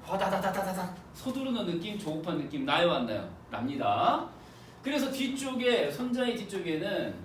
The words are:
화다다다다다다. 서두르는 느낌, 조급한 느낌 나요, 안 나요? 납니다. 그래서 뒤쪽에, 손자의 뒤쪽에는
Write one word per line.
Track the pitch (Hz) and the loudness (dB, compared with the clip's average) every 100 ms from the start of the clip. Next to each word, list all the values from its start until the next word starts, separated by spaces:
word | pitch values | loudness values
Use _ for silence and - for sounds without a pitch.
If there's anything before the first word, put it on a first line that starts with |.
화다다다다다다. | - 196 196 190 190 190 185 185 180 - - | -4 0 2 2 0 0 -2 -2 -6 -8 -14
서두르는 | - 262 269 269 233 180 | -8 -6 -4 -2 0 0
느낌, | 170 208 202 | -2 -4 -4
조급한 | 156 156 170 156 | -4 -4 -2 -2
느낌 | 139 139 135 | -2 -2 2
나요, | 151 175 | 4 6
안 | 143 117 | 4 0
나요? | 104 - - - | -2 -6 -12 -8
납니다. | 220 254 294 - - - 311 - - - - - - | -4 -2 0 2 6 6 4 -2 -12 -18 -20 -20 -8
그래서 | 262 285 247 | -2 0 0
뒤쪽에, | - 262 269 269 247 247 233 - | 0 -2 -2 -2 2 4 4 4
손자의 | - 247 247 247 214 | 0 0 2 2 0
뒤쪽에는 | 185 190 170 156 196 190 113 - | -4 -4 -2 0 0 0 -2 -6